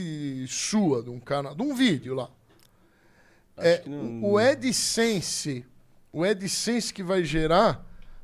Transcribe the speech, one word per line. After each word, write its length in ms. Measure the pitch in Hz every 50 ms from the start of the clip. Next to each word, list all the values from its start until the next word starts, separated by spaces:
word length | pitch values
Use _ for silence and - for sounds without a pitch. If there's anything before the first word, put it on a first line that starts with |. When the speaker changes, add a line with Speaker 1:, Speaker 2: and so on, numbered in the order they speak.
| 185 165 156 151 147 139 135 131 131 127
Speaker 1:
sua, 560 | - - - - 208 214 202 160 135 120 113
de 80 | 123
um 80 | 123 127
cana-, 340 | - - 139 143 139 139 147
de 60 | 156
um 140 | 247 294 277
vídeo 400 | 240 262 240 160 123 - 127 131
lá. 120 | 131 120 - - _ _ _ _ _ - _ _ _ _ _ _ _ _ _ _ _ _ _ _ _ _ _ _
Speaker 2:
Acho 120 | - - 170
Speaker 1:
É, 100 | 170 170
Speaker 2:
que 120 | - 139
não 340 | 143 147 214 226 117 113 214
Speaker 1:
o, 80 | 202 202
o 40 | 208
AdSense 1300 | 226 262 302 262 233 262 190 - - - - 226 233 233 220 175 - - - - - 151 135 120 - - _ - - _ _ _ _ _ - 143
o 40 | 170
AdSense 680 | 196 214 185 196 175 - - - 220 240 240 - - -
que 100 | - 185
vai 200 | 170 190 185 175
gerar 640 | 143 151 160 156 156 165 185 226 196 135 - - - - - - - - -